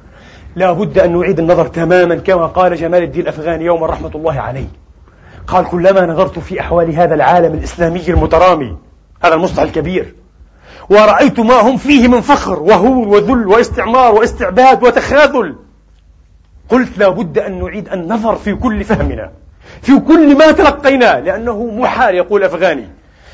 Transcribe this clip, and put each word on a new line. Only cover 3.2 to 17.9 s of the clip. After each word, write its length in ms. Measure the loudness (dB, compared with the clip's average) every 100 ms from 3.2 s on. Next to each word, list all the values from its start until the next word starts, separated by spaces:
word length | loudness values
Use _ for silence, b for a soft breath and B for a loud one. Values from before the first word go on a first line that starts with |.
الأفغاني 440 | -6 -6 -6 -4 -2
يوما 220 | -2 -2
رحمة 240 | -6 -10 -8
الله 240 | -6 -6
عليه، 280 | -6 -10 -12 -16 _ _ b b b b -4
قال: 180 | -4 -2
"كلما 400 | 0 2 2 0
نظرت 340 | 0 -4 -4
في 200 | -12 -10
أحوال 360 | -4 -2 0 0
هذا 200 | 0 2
العالم 380 | 2 2 0
الإسلامي 540 | -2 -8 -4 -4 -4 -2
المترامي، 680 | -2 0 2 4 2 -2 -12 _ _ _ _
هذا 100 | 0
المصلح 300 | 0 0 -2
الكبير، 520 | -4 -4 -6 -6 -8 -12 _ _ B B B B 2
ورأيت 500 | 4 6 4 2 2
ما 220 | 2 2
هم 160 | 2 0
فيه 300 | 2 2 4
من 140 | 2
فخر 380 | 2 0 -2 -2
وهول 480 | 2 2 2 0 2
وذل 400 | 2 2 0 2
واستعمار 680 | 0 0 -4 -2 2 4 4
واستعباد 680 | 0 -2 -4 2 4 4
وتخاذل، 720 | 2 0 0 2 2 0 -4 -8 -20 _ _ _ _ _ _ _ _ -20 -2
قلت: 280 | -2 -2 0
لا 120 | 0
بد 280 | 0 -4 -6
أن 260 | -6 -6
نعيد 260 | -10 -10 -10